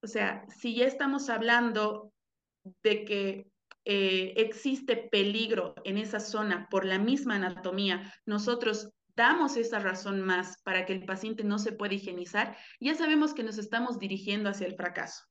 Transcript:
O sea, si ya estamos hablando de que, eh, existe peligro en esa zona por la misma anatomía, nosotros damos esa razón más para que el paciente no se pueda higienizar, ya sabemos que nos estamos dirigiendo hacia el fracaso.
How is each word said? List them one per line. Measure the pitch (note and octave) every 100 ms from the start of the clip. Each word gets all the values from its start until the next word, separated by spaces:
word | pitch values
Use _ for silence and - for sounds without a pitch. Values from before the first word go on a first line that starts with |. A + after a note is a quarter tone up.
O | A3
sea, | G#3+ G3 - - -
si | A#3+
ya | A3+
estamos | B3+ C4+ C#4 C#4 C#4
hablando | A3+ A3+ A#3+ A#3+ G#3+ G#3+ G#3+ - _ _ _ _ _ F#3+ F#3
de | G#3+ G#3
que, | G#3 G#3 G3 G3 G3 _ _ - -
eh, | G3+ F#3+ F#3+ F#3 F#3+
existe | A3 - C#4 C4 - A3+
peligro | - G#3 G3 G#3 A3+ G#3+ F3+ -
en | - G3
esa | G#3+ G#3
zona | G#3 A3 G#3+ F3+ -
por | G3
la | F#3+ F#3+
misma | G#3+ C#4 C4 G#3
anatomía, | F#3 F#3 F#3 F#3+ G3 F3+ - - -
nosotros | G#3 G#3 A#3+ A#3 G#3+ - _ _
damos | - A#3+ E4+ D4 B3
esa | A3+ G#3+
razón | F#3+ F#3 G3+ G3
más | F#3+ F3+ F#3 -
para | - F#3
que | F3+
el | F#3+ F#3
paciente | F#3+ A3 A3
no | G#3 G#3
se | G#3+
pueda | G#3 G3+
higienizar, | G3 G3 F3+ F3+ G3+ A#3 - - -
ya | C4
sabemos | D#4 D#4+ D#4 D4+
que | D4
nos | A3 G#3
estamos | G#3 A#3 B3 A#3+
dirigiendo | - G3 G3+ G#3 G3+
hacia | G3+ F3+
el | -
fracaso. | F3 F3 - - -